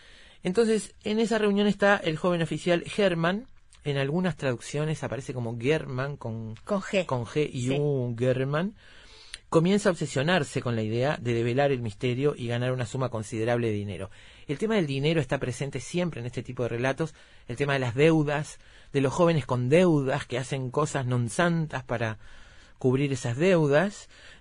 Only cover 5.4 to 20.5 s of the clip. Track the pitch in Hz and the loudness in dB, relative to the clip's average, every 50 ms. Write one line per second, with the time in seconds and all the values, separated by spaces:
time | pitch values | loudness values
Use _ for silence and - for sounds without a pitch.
5.4 | 117 113 117 117 113 135 160 156 151 139 127 127 139 143 143 - - 113 113 113 | -6 -6 -6 -2 0 0 0 0 -2 -4 -6 -6 -4 -6 -6 -8 -8 -8 -8 -8
6.4 | 113 110 110 - - - 208 190 - - 214 190 170 - 135 120 113 - - 151 | -8 -10 -12 -12 -6 -4 -4 -4 -2 0 -2 -2 0 0 -2 -4 -4 -2 -2 -2
7.4 | 147 - - 127 123 127 135 143 147 147 139 131 123 123 117 110 123 131 131 131 | -2 -2 -2 -4 -2 0 0 0 0 0 0 0 -2 -2 -2 0 2 2 2 2
8.4 | 135 139 147 156 180 214 - - - - - - - - - - - - - - | 0 0 0 -2 -2 -4 -6 -10 -18 -20 -20 -20 -20 -20 -20 -20 -18 -18 -18 -18
9.4 | - - - 165 160 185 208 202 - 202 170 - 156 135 - 139 135 170 185 170 | -8 0 2 4 4 4 4 4 4 2 0 0 -4 -2 -2 0 2 2 2 2
10.4 | 139 - - 131 - 123 117 113 110 107 113 120 127 147 156 - 117 123 117 117 | 0 -2 -4 -4 -2 -2 -2 -2 -2 -2 0 0 0 0 -2 -2 -2 -2 0 0
11.4 | 117 120 120 135 143 143 135 123 120 107 - - 131 123 120 127 143 147 143 - | 0 2 2 2 2 2 2 0 -2 -6 -6 -4 -2 -2 0 0 0 0 0 -2
12.4 | 123 117 120 120 123 127 127 127 120 - - 135 131 120 - 110 104 - 120 107 | -4 -4 -2 -2 -2 -2 -2 -2 -4 -4 -4 -4 -4 -4 -4 -6 -8 -6 -4 -2
13.4 | 110 120 120 120 120 113 104 104 101 104 92 80 95 - - - - - - - | 0 0 2 2 2 0 0 -2 -4 -6 -6 -8 -10 -12 -12 -18 -20 -20 -20 -16
14.4 | - - 143 - 220 214 226 208 165 139 135 135 139 156 165 156 135 - 147 131 | -8 -8 -4 -4 -2 0 2 2 2 0 0 0 0 2 2 0 0 0 -2 -4
15.4 | - 127 123 - 143 139 - 127 - - - 175 180 165 143 117 117 123 - 127 | -2 -6 -4 -4 -6 -6 -6 -8 -8 -4 -4 -2 -2 -2 -4 -6 -10 -8 -8 -8
16.4 | 110 - 123 127 120 113 120 117 123 135 139 - 165 156 - - - - - - | -8 -8 -6 -4 -4 -4 -2 -2 -2 -2 -2 -2 -4 -6 -6 -12 -20 -20 -20 -18
17.4 | - - 120 110 143 143 139 135 131 120 107 131 151 165 160 156 147 147 143 156 | -12 -10 -4 -2 0 0 0 0 0 -2 2 4 6 6 6 6 4 2 0 -2
18.4 | 147 - - - - - - - - - - 139 135 131 - - 170 170 165 147 | -4 -6 -10 -16 -20 -20 -20 -20 -16 -4 0 2 2 2 4 4 4 4 4 2
19.4 | - - 127 123 123 127 151 180 185 180 156 143 135 131 139 139 - - 120 123 | 0 0 -2 -2 2 4 6 6 6 6 6 4 2 0 -2 -2 -4 -4 -4 -6
20.4 | 131 - | -4 -4